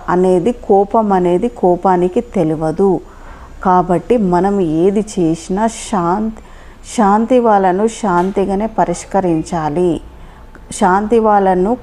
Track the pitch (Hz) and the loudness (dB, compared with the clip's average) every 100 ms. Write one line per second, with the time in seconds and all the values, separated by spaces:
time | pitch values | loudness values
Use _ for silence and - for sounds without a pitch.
0 | - 180 185 180 202 240 - 196 202 226 | -2 0 2 2 0 -2 2 2 2 0
1 | 214 185 180 180 240 - 180 175 190 180 | 0 2 2 0 -2 0 0 2 2 2
2 | 180 233 233 202 160 156 160 180 196 170 | 0 -2 -4 -2 -2 -2 -2 0 0 0
3 | - - - - - - 190 180 175 170 | -6 -20 -20 -20 -20 -6 0 2 2 0
4 | - 240 185 175 190 202 170 156 190 208 | 0 0 2 0 0 0 0 0 0 0
5 | 208 - 160 165 - 190 226 - - 202 | -2 -2 -2 -2 -4 -2 -2 -4 -6 -2
6 | 170 196 220 220 - - - - - - | -2 -2 -4 -8 -16 -20 -20 -20 -8 0
7 | 196 214 226 254 233 202 190 185 220 220 | 2 2 4 2 4 4 4 2 -2 -2
8 | 208 175 185 202 190 196 220 - 170 180 | 0 0 0 -2 -2 -2 -2 -2 -2 -4
9 | - 196 185 160 160 170 151 147 180 156 | -4 -2 0 0 -2 -4 -4 0 0 -2
10 | - - - - - - - - 190 196 | -8 -20 -20 -20 -20 -20 -12 -2 2 2
11 | 214 233 214 202 190 185 190 247 | 2 2 4 4 4 2 0 -2